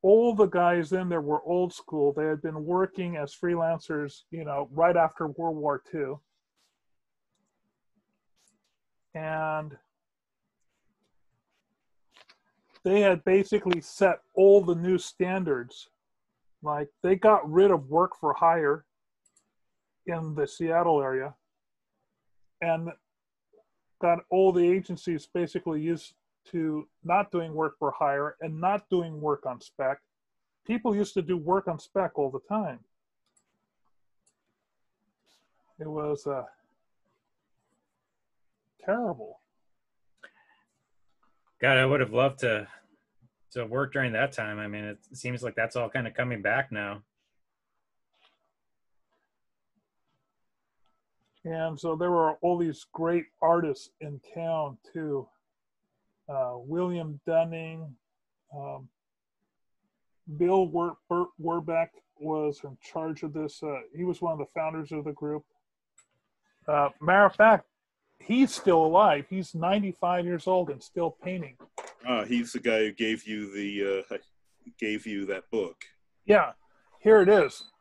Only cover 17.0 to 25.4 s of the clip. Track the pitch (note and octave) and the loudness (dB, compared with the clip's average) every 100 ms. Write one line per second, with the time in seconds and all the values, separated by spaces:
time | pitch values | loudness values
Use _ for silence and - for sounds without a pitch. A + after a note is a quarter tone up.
17 | F3+ F#3+ G#3+ G3+ D3+ D#3+ G3 F3 C3+ D#3 | 0 4 6 6 4 4 6 4 2 2
18 | F3+ - D3+ - E3+ E3 D3 D#3 _ _ | 2 0 -2 2 4 4 2 -2 _ _
19 | _ _ _ _ _ _ _ _ _ _ | _ _ _ _ _ _ _ _ _ _
20 | - E3+ D#3+ D3+ C#3+ - E3 E3 E3+ D3+ | -8 -6 -6 -4 -4 -2 0 2 4 2
21 | C3+ C3 C3+ - _ _ _ _ _ _ | 2 -4 -6 -12 _ _ _ _ _ _
22 | _ _ _ _ _ _ E3+ E3 E3 - | _ _ _ _ _ _ -2 -2 -4 -12
23 | _ _ _ _ _ _ _ _ _ _ | _ _ _ _ _ _ _ _ _ _
24 | F3 E3+ - F#3 F#3+ F3+ F3 F#3+ F3+ E3+ | 0 0 0 4 4 4 4 2 -2 -8
25 | - D#3+ - F3+ | -6 -6 -6 -6